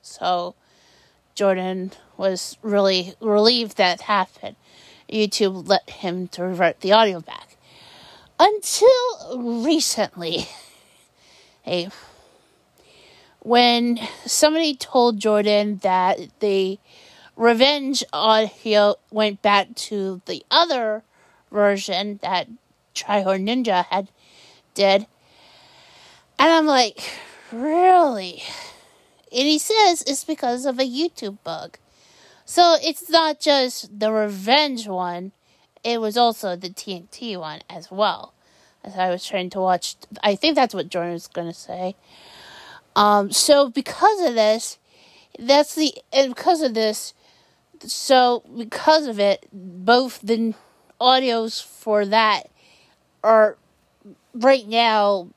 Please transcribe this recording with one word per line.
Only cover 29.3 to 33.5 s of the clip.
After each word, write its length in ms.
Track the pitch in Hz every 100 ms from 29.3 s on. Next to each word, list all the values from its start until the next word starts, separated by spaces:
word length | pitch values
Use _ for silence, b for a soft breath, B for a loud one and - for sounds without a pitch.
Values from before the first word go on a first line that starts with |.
And 160 | 240 285
he 120 | 311
says 440 | - 440 403 339 -
it's 160 | 269
because 420 | - 311 254 247 269
of 140 | 247
a 100 | 262
YouTube 480 | 247 330 - 214 202
bug. 340 | - 156 175 - _ b b b b b -
So 320 | - 349 320
it's 280 | 302 - -
not 300 | 320 320 302
just 600 | 302